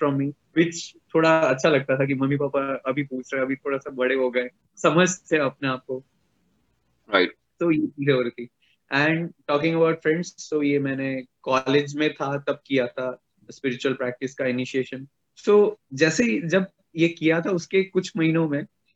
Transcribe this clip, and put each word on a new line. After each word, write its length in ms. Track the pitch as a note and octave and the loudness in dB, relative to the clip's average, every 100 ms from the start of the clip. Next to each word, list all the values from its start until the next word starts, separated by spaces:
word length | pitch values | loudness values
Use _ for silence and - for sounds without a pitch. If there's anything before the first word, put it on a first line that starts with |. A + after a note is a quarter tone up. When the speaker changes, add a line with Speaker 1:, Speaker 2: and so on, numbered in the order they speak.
Speaker 1:
from 180 | D3 C#3 | -2 0
me, 100 | C#3+ - _ E3 | -4 -6 _ 0
which 380 | E3+ E3 - - _ | 0 0 -14 -18 _
थोड़ा 260 | D#3+ D#3+ D#3+ | 2 4 4
अच्छा 280 | D3 C3+ E3+ | 2 2 2
लगता 280 | C#3 C#3 C3+ | 2 2 0
था 100 | C3+ | 0
कि 80 | |
मम्मी 220 | C3+ C3+ C#3+ | 0 0 0
पापा 460 | C#3+ C#3 C3+ C3 C3 | -2 -2 -4 -6 -4
अभी 160 | C3+ | -4
पूछ 320 | C#3+ B2+ B2 | -4 -8 -6
रहे 60 | C3+ | -4
हैं, 60 | C3 | -4
अभी 100 | C3+ | -4
थोड़ा 220 | C#3+ C3+ | -4 -6
सा 120 | - | -6
बड़े 240 | C3 B2+ | -2 0
हो 160 | C3 B2+ | 2 0
गए, 180 | B2 B2 _ _ - | -2 -4 _ _ -2
समझते 600 | E3 D#3 F3+ - - D#3 | 2 4 2 0 -2 0
हैं 60 | |
अपने 260 | C#3 - C#3 | 0 -2 -6
आप 160 | B2+ - | -6 -8
को। 180 | C3 - _ _ _ _ _ _ _ _ _ - | -10 -10 _ _ _ _ _ _ _ _ _ -2
Speaker 2:
राइट। 200 | G2 F2+ - _ - | 0 0 -2 _ -4
Speaker 1:
तो 100 | E3+ | 0
ये 160 | D3+ D#3 | 2 0
चीजें 260 | D3 C#3 | -2 0
हो 100 | B2+ | 0
रही 80 | A#2+ | 0
थी। 180 | - A#2+ _ _ _ - | -6 -16 _ _ _ -6
And 360 | C#3 D#3 E3 E3+ - - | 0 0 0 -4 -10 -2
talking 260 | D3 E3 E3 | 0 2 2
about 180 | E3 D#3+ D#3 | 2 2 0
friends, 460 | E3 F3 - - | 0 -2 -10 -4
so 100 | D3+ | -2
ये 160 | C#3+ C#3+ | 2 0
मैंने 460 | C#3 C3+ C3+ C3 B2+ _ | 0 -4 -4 -6 -10 _
कॉलेज 540 | - C3 C3 C#3+ C#3+ C#3+ | -2 0 2 0 0 -2
में 180 | D3+ | -2
था 240 | - C#3 C#3 | -2 -4 -4
तब 240 | C#3+ C3+ - | -4 -6 -2
किया 200 | C3+ A#2+ | -2 -2
था 360 | - B2+ B2+ _ _ - | -4 -8 -8 _ _ -20
स्पिरिचुअल 440 | - C3+ A#2+ C#3 | -6 -4 -2 -2
प्रैक्टिस 400 | B2+ B2 - C3+ | -2 -4 -4 -8
का 120 | - C3 | -4 -4
इनिशिएशन। 600 | B2 B2+ C3+ B2+ C3 C#3 _ _ _ | -2 -4 -4 -4 -8 -14 _ _ _
So 320 | - G#3 G#3 - - | 4 6 4 0 -8
जैसे 300 | C3+ D#3+ D#3+ | 0 2 2
ही 160 | A#3 G#3+ | 0 0
जब 240 | E3 F#3 F#3+ _ _ D#3+ | 0 0 0 _ _ 0
ये 120 | E3 | 0
किया 320 | - D#3 E3 | 0 0 0
था 100 | E3 | 0
उसके 320 | F3 - F#3+ | -4 0 -2
कुछ 300 | F#3+ F#3 F#3 - | 0 -2 -4 -2
महीनों 320 | D#3+ E3 D#3 | 0 2 0
में 180 | C#3+ - _ _ | -2 -6 _ _